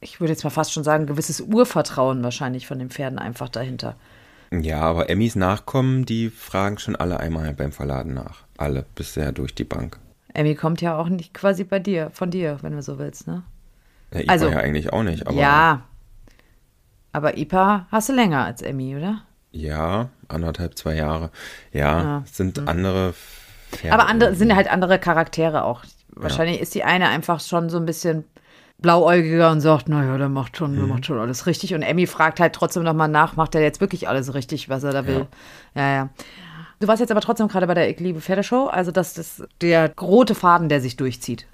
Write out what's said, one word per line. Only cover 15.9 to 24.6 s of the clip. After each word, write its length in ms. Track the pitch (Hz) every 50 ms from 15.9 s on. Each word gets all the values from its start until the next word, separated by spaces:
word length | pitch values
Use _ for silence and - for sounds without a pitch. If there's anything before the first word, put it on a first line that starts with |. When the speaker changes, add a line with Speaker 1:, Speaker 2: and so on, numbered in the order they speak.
| - - - - - - - - - _ _ _ _ _ _ _ _ _ _ _ _ _ _ _
Speaker 1:
Aber 260 | - 151 151 147 - -
Ipa 480 | 151 - 185 185 190 196 208 196 180 -
hast 160 | 220 220 214 -
du 40 |
länger 320 | 269 247 226 180 147 131 104
als 160 | 90 120 -
Emmy, 360 | - - 139 135 131 131 139
oder? 260 | 143 165 202 220 214 - _ _ _ _ _
Speaker 2:
Ja, 560 | - 78 78 76 76 78 80 85 98 110 123 131 - _ -
anderthalb, 500 | - 78 82 85 80 76 - 87 - -
zwei 200 | - - 80 78
Jahre. 340 | 78 76 76 78 80 85 82 - - - - - - - -
Ja, 300 | - 69 71 73 78 85
Speaker 1:
Ja. 200 | 156 147 147 143 135 -
Speaker 2:
sind 260 | - - 92 92 - 71
Speaker 1:
Hm. 80 | 71 73
Speaker 2:
andere 460 | 82 87 95 95 92 95 92 90 82 - - - - - - - - - - -
Pferde 220 | - - - 160 -
Speaker 1:
Aber 140 | 233 - 196
andere, 220 | 226 226 240 185
Speaker 2:
irgendwie. 80 | 196 170 214 233
Speaker 1:
sind 80 | 196
halt 120 | 196